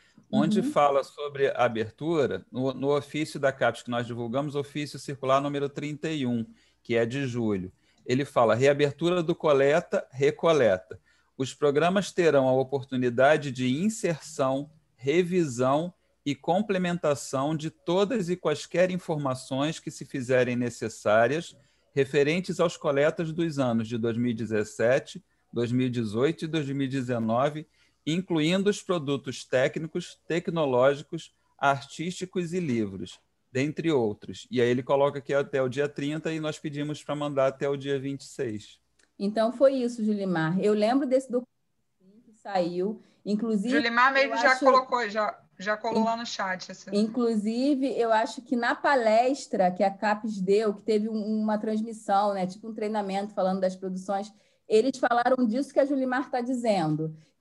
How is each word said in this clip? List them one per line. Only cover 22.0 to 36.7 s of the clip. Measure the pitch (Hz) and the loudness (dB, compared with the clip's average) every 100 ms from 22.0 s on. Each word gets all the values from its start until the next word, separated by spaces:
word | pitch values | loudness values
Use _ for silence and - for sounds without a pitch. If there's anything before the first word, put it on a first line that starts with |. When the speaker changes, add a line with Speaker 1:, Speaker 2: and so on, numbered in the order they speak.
| 131 147 143 180 180 170 | 2 2 2 2 -2 0
Speaker 1:
aos | 170 - | 0 0
coletas | 160 139 151 165 160 | -2 2 2 0 -4
dos | 156 165 139 | -2 -2 0
anos | 127 113 110 | 0 0 -2
de | 120 | -2
dois | 117 113 | -2 0
mil | 123 | 0
e | |
dezessete, | 110 107 110 107 - 113 143 - 185 - _ _ | -2 -2 -2 -2 0 2 2 0 -14 -20 _ _
dois | 117 117 | -4 0
mil | 127 127 | 0 0
e | |
dezoito | 120 110 107 143 160 | 0 -2 0 0 0
e | 160 | -4
dois | 160 139 | -4 -4
mil | 139 135 | -4 -4
e | |
dezenove, | 135 123 120 110 117 147 147 151 _ _ _ - | -4 -4 -2 0 0 0 -2 -12 _ _ _ -4
incluindo | 170 185 165 156 190 196 | -4 -2 0 2 2 0
os | 202 | -2
produtos | - 180 143 139 - 120 | -2 -2 -2 -4 -4 -12
técnicos, | - 127 143 - 156 180 175 - - | -2 2 2 0 -6 -8 -8 -12 -4
tecnológicos, | 165 170 165 143 123 131 143 156 165 - _ _ - | -4 -2 -2 2 4 4 2 -4 -14 -14 _ _ -2
artísticos | 139 139 - - 165 180 185 196 170 | 0 0 -4 -8 -8 -8 -6 -6 -4
e | 185 | -4
livros, | 165 117 104 95 92 - _ _ _ | -2 -2 -2 -6 -12 -16 _ _ _
dentre | 127 147 - 160 | -4 -2 -2 0
outros. | 143 113 101 - 95 - | 0 0 -4 -12 -16 -4
E | 123 | 0
aí | 120 | 2
ele | 123 | 2
coloca | 127 139 143 139 | 2 2 2 0
que | 131 | -2
é | 139 | -2
até | 139 135 | 0 -2
o | 131 | -2
dia | 127 143 | -2 -4
trinta | 147 143 156 165 | -4 -6 -4 -6
e | 160 | -4
nós | 156 151 | -6 -6
pedimos | 160 | -8